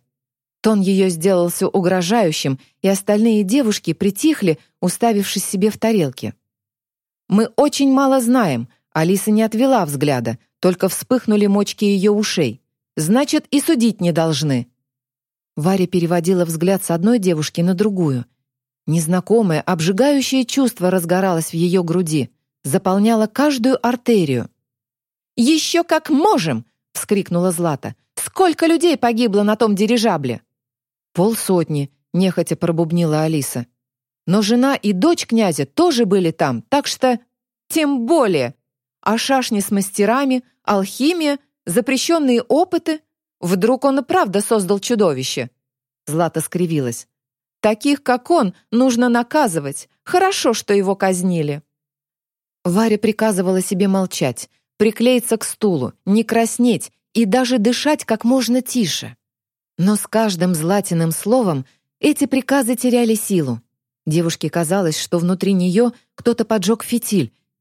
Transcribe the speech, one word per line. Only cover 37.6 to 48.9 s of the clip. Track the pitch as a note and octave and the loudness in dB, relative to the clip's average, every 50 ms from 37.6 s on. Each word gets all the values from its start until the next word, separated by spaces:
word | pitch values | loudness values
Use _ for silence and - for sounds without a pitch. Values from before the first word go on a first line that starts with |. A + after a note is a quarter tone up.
| _ - | _ -4
«Тем | - D#4+ D4+ C#4+ C#4+ B3 A#3 | -2 0 0 0 0 -2 0
более! | B3 E4+ D#4 A#3+ G3+ E3+ C#3 B2 B2 - _ _ _ _ _ _ _ _ _ | 2 2 2 2 2 2 0 -2 -2 -6 _ _ _ _ _ _ _ _ _
А | - G3 A3 | -2 -2 -2
шашни | A3+ - - C#4 C4 A#3+ - A3+ G3+ | 0 0 0 0 0 0 -2 -2 -4
с | - - | -2 -2
мастерами, | G#3 G3 F#3+ - - - G3+ G#3 A#3+ C4+ C#4+ C4 B3+ B3+ - _ _ _ - | -2 -2 -2 -2 -2 -2 0 0 0 0 0 0 -2 -2 -4 _ _ _ -4
алхимия, | - G#3 G3 F#3+ F#3+ - - C4 D#4 F4+ E4+ D#4 C#4+ C#4+ - _ _ _ _ - | -2 0 0 -2 -2 -4 -2 0 0 0 0 -2 -2 -2 -4 _ _ _ _ -8
запрещенные | - E3+ A#3+ G#3+ C4+ C4 B3+ - - E4+ E4 C#4+ B3+ A#3+ A#3 - | -4 -2 -2 0 0 -2 -2 0 0 0 2 2 2 0 0 0
опыты? | - B3+ D4+ F#4 - F4 E4 - D#4+ D#4 D#4 _ _ _ _ _ _ _ _ | 0 2 0 2 0 -2 -4 -4 -4 -6 -6 _ _ _ _ _ _ _ _
Вдруг | F3 F3 F#3+ F3+ G3+ A#3 C4 B3 - | -4 -2 -2 0 2 0 0 2 0
он | C#4 C4+ C#4+ | 0 0 0
и | B3 | -2
правда | - E4+ F#4 D#4 G3+ F3 G3+ | 0 0 0 0 0 -2 -2
создал | - - A#3 G#3 F#3 E3+ G3+ G3 | -2 0 0 0 0 0 -2 -2
чудовище?» | - - A#3+ G#3 G#3 E3 C3+ B2+ C3 - - C3 A#2 - _ _ _ _ _ _ _ _ _ _ - | -2 -2 0 2 2 2 0 -2 -4 -6 -6 -6 -8 -8 _ _ _ _ _ _ _ _ _ _ -10
Злата | D3 D3+ E3 E3+ D#3 - D#3+ | -6 -2 -2 -2 -2 -2 -4
скривилась. | - - - F3 F3+ D#3+ E3 D3 C3 A#2+ A#2 - - _ _ _ _ _ _ _ _ _ _ _ | -6 -4 -4 -4 -2 -2 -2 -2 -2 -4 -6 -10 -14 _ _ _ _ _ _ _ _ _ _ _
«Таких, | - G#3+ A3 G#3+ - C#4+ C#4+ C#4 - | -2 -2 0 0 0 -2 -2 0 0
как | B3+ A#3+ A#3 - - | -2 -2 -2 0 0
он, | F4 D#4+ A3+ F3+ - _ _ - | 2 2 2 0 -4 _ _ -4
нужно | G#3+ A#3+ C4 C4 | 0 2 2 2